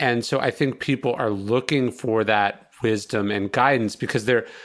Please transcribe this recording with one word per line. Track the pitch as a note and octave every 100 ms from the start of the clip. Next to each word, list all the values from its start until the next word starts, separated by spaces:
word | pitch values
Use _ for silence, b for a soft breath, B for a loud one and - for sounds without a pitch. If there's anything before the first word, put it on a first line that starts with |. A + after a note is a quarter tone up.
and | C3 A#2+
so | - C3+
I | C3
think | - C#3 -
people | - C3+ B2 -
are | A#2
looking | G2 G2+ B2+ - C#3+ B2
for | - B2 A2
that | G#2+ G#2 G2+ - - -
wisdom | A2+ G#2+ - A2 G2+
and | G#2 G2
guidance | B2 C3+ C3+ G#2+ -
because | A2+ B2+
they're, | G#2+ A#2 - B